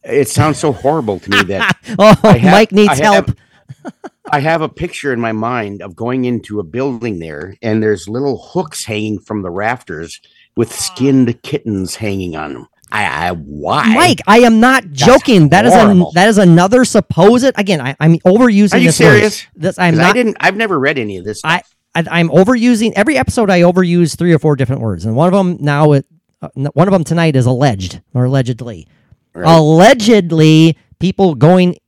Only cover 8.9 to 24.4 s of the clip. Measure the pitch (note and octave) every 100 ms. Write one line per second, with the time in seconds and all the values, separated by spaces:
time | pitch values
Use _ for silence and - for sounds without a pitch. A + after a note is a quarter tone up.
8.9 | G#2+ G#2+ G2+ _ G#2+ F#2 F2+ G#2+ B2 -
9.9 | D#2+ E2 - _ _ _ - A2+ - -
10.9 | - C3+ C3+ A#2+ A#2+ - D3+ A#2 G2 F#2
11.9 | - A2 G2 F2+ D#2 D2+ B1+ - _ _
12.9 | G#2+ F#2+ C#2 F2 F2 C#2+ D2 D#2 C3 A3+
13.9 | A3+ F4+ C4+ - A3+ A#3+ A3+ A#3+ C4 G3
14.9 | C#3 E3 B3+ - G#3 D3 F3 A#3 A#3+ G#3+
15.9 | F#3 E3+ E3 G3+ G#3 F#3 E3 F#3 B3+ B3
16.9 | A3 - - F#3+ A#3+ C4 - G3+ E3 B2+
17.9 | C#3 D#3 E3 F#3 G3 B3 G3+ G#3 F#3+ -
18.9 | - - - G#3 - - _ E3 - F3+
19.9 | D#3+ F3 B3 A#3+ - F3 G3 A3+ E3 C3+
20.9 | C#3+ G#2+ F#2+ G2 G#2+ D#3 E3+ _ _ _
21.9 | E3+ E3 E3+ E3 D3 F#3+ B3 A#3+ A3+ A3
22.9 | G3 A3 C4+ C4 - G#3 F3+ F3 F3+ F#3
23.9 | F3 E3 - F3 E3